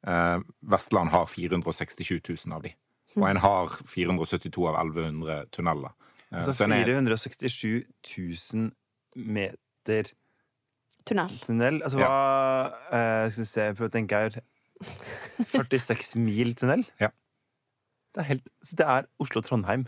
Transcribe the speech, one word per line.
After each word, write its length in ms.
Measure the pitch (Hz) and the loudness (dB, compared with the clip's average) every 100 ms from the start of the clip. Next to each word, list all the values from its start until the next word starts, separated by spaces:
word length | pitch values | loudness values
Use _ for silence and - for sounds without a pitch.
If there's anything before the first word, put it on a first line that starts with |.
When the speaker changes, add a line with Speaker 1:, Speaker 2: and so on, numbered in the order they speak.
Speaker 1:
Eh, 360 | - 87 85 87 - - | 0 2 2 0 -4 -16
Vestland 500 | - 95 - 104 85 | 0 0 4 2 4
har 160 | 90 82 | 4 2
fire 260 | - 87 | -4 -2
hundre 160 | 90 82 | 0 -2
og 60 | 80 | -4
sekstisju 420 | 82 - 87 87 | -6 -8 -6 -6
tusen 320 | - 85 - | -4 -8 -8
av 100 | 80 | -10
de. 80 | 82 - _ _ _ - | -12 -16 _ _ _ 2
Og 100 | 98 | 4
en 80 | 98 | 6
har 300 | 95 98 87 - - | 6 4 0 -6 -10
fire 240 | - 87 | -2 0
hundre 160 | 90 80 | 0 0
og 40 | |
syttito 340 | 90 87 - 85 | -4 -4 -2 0
av 120 | 80 | 0
elleve 240 | 80 78 80 | -2 -2 -4
hundre 300 | 78 80 78 71 | -4 -6 -6 -8
tunneler. 400 | - 85 73 67 _ _ _ _ | -6 -2 -2 -6 _ _ _ _
Eh, 60 | 92 | -4
Speaker 2:
Altså 140 | 85 | -4
Speaker 1:
så 100 | 127 104 | 2 4
en 80 | |
er 100 | 107 113 | 4 4
Speaker 2:
fire 100 | 135 | 2
hundre 160 | 127 | 2
og 80 | 110 | 0
sekstisju 640 | - - 131 - 110 117 - _ | -2 -6 -6 -4 -2 -2 -4 _
tusen 720 | - - 90 85 - 110 113 - _ _ _ - | -16 -10 -8 -8 -6 -4 -4 -6 _ _ _ -14
meter 920 | 113 107 95 - _ _ - 110 104 _ _ _ _ _ _ _ _ _ - | -6 -4 -4 -6 _ _ -2 0 0 _ _ _ _ _ _ _ _ _ -2
Speaker 3:
Tunnel. 240 | 208 175 123 - | -2 -2 -6 -2
Speaker 2:
tunnel? 360 | 117 123 156 | 2 2 2
Altså, 160 | 143 135 | -2 2
Speaker 1:
Ja. 100 | 131 | 2
Speaker 2:
hva, 640 | 135 139 135 135 131 131 - - | 4 4 4 4 2 0 -6 -2
eh, 380 | 123 113 110 110 | 0 2 2 0
skal 140 | 107 | -2
vi 20 | 110 | -4
se, 240 | - 107 | 0 0
prøv 160 | 104 113 | 0 -2
å 40 | |
tenke 180 | 117 107 | -2 0
her. 300 | 104 110 107 - _ _ _ - - - - - - 240 | 0 0 -4 -18 _ _ _ -16 -14 -14 -12 -14 -6 -2
Førtiseks 600 | 269 123 131 - 113 - 117 | 0 2 0 0 -2 -2 0
mil 400 | 113 104 120 117 | 0 2 0 2
tunnel? 300 | 127 170 233 _ | 2 2 0 _
Speaker 1:
Ja. 100 | 107 _ _ _ _ _ _ _ _ _ _ - | -2 _ _ _ _ _ _ _ _ _ _ -8
Speaker 2:
Det 60 | 151 | -2
er 40 | |
helt, 140 | 135 - _ | -2 -4 _
så 120 | - 165 | -14 0
det 120 | 151 | 4
er 180 | 131 - _ | 4 2 _
Oslo-Trondheim 680 | 143 - 113 113 98 117 | -4 -2 0 -2 2 0